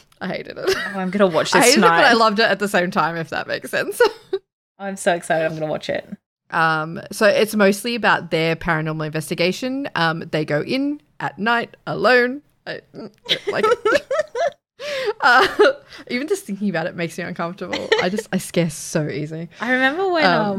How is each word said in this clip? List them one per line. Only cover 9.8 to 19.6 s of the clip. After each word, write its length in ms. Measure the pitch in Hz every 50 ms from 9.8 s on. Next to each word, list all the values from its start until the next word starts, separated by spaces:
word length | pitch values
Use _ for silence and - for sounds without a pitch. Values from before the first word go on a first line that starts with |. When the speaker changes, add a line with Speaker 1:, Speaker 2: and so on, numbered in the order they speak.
| 277 - -
Speaker 1:
Um, 260 | - 165 165 160 165 165 165
they 120 | - 156 156
go 180 | 143 147 151
in 400 | - - 247 262 277 285 294 294 _ _ _ -
at 180 | 151 - - -
night 380 | 196 233 240 233 - - _ - -
alone. 540 | 156 151 156 180 220 254 247 240 247 262 294 - _ _ _ -
I, 140 | - 165 - - _ - - 220 - _ _ - - - - -
like, 180 | 381 - - - 440 - - - 415 508 571 - - 539 640 622
Speaker 2:
<laughs> 360 | - - 494 679 571 - _ _ _ _ - 523 587 571 523 523 415 453 -
Speaker 1:
Uh, 260 | - 262 240 262 381 - - - 415 269 - - - - - - 277 -
even 180 | 240 247 285
just 180 | 320 403 - -
thinking 240 | - 196 196 214 202
about 180 | 165 160 165
it 80 | 180 -
makes 220 | 170 170 165 -
me 60 | - 170
uncomfortable. 640 | 175 175 - 170 170 180 - 185 175 - - - - - 440
I 80 | - 180
just, 180 | 202 214 214 - -
I 40 |
scare 320 | 190 - - - 175 165 160
so 380 | - - - - - 160 151
easy. 420 | 147 120 143 147 156 160 160 170 165 -
Speaker 2:
I 120 | -